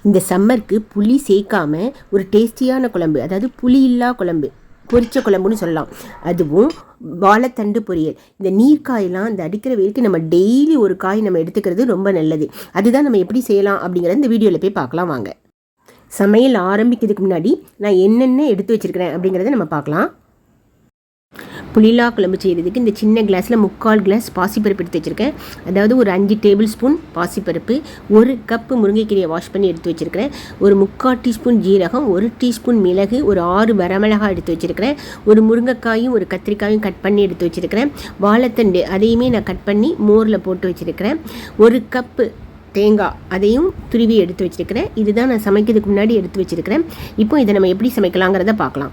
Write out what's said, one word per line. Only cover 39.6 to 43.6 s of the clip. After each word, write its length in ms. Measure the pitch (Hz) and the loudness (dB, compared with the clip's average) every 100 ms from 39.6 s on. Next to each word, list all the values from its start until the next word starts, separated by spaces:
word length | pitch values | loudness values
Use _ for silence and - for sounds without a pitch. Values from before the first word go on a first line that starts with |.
| - | -2
பண்ணி 240 | 208 262 359 208 | 0 0 0 2
மோர்ல 300 | 214 220 196 190 | 4 2 -2 -2
போட்டு 220 | 185 185 | -4 -4
வச்சிருக்கிறேன், 480 | 175 170 156 202 320 - - - - 220 | -6 -8 -6 -4 -4 -8 -16 -14 4 4
ஒரு 140 | 247 - | 4 -2
கப்பு 320 | 254 247 - 226 - - - - 202 | -8 -6 -4 -4 -4 -20 -20 -8 0
தேங்காய் 400 | 208 214 185 - - 190 | 2 2 0 -6 -10 -2
அதையும் 340 | 202 240 | 0 2